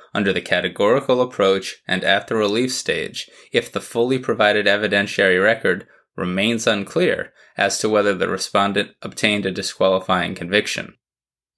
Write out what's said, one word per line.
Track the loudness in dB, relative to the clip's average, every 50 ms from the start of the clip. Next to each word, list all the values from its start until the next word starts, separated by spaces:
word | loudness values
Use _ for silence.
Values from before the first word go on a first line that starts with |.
| -16 _
under | -4 -2 0 0
the | 0 -2
categorical | -2 0 0 0 0 -2 -2 0 2 2 2 2 2 2 0 2
approach | 0 0 0 2 2 2 2 2 -2 -6 -12 -12 _
and | -4 -4 0
at | 2 2 2 0 0
the | -2 0
relief | 0 0 2 2 0 0 -2
stage | -4 -4 -4 -4 -2 -2 -4 -6 -8 -12 -14 -14 -18 -20 -12 _
if | -2 -2 -2 -2
the | -6 -8
fully | -8 -4 -2 0 0 0 0 -2
provided | -2 -2 0 2 2 4 4 2 2
evidentiary | 2 2 2 0 0 0 0 0 0 0 2 2 4 4 4
record | 4 2 2 2 0 0 0 0 -4 -12 _ _ _ _ _
remains | -8 -6 -4 -2 0 0 0 0 0 0
unclear | 0 0 0 -4 -4 -2 0 0 0 0 -2 -4 -10 _ _ -20 _ _
as | -2 0 0 0 -2
to | 0 2
whether | 2 4 4 2
the | 2 2 0 -2
respondent | -2 -4 -4 -2 0 2 2 2 0 -2 -2 -4 -8 _
obtained | -14 -12 -4 -2 0 0 0 0 -2
a | -4
disqualifying | -4 -4 -6 -8 -2 0 2 2 2 2 0 0 0 0 0 -2 -4
conviction. | -8 -6 -2 0 0 0 0 -4 -8 -8 -10 -16 _ _ _ _ _ _ _ _ _ _ _ _